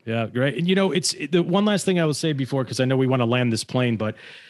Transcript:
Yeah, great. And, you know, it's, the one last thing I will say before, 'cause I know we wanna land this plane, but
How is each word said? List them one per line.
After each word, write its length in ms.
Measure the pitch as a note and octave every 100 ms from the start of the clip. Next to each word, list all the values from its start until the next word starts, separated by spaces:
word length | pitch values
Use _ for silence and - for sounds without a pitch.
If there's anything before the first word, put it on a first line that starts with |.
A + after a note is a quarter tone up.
Yeah, 220 | A#2 A2+ G#2+
great. 320 | A#2+ C#3 B2
And, 100 | F3
you 60 |
know, 180 | F#3+ G3
it's, 240 | F#3 - - C#3+
the 120 | F3
one 200 | E3+ G3
last 220 | G#3 G3+ -
thing 140 | F3+
I 60 | D#3+
will 100 | C#3+
say 180 | D#3+
before, 320 | C#3+ B2+ C3+ A#2+
'cause 140 | A2+
I 60 | B2+
know 120 | C3
we 100 | C3
wanna 200 | C3 A#2
land 260 | B2 B2
this 100 | A2+
plane, 340 | - B2+ B2 A2
but 180 | G#2+ - - -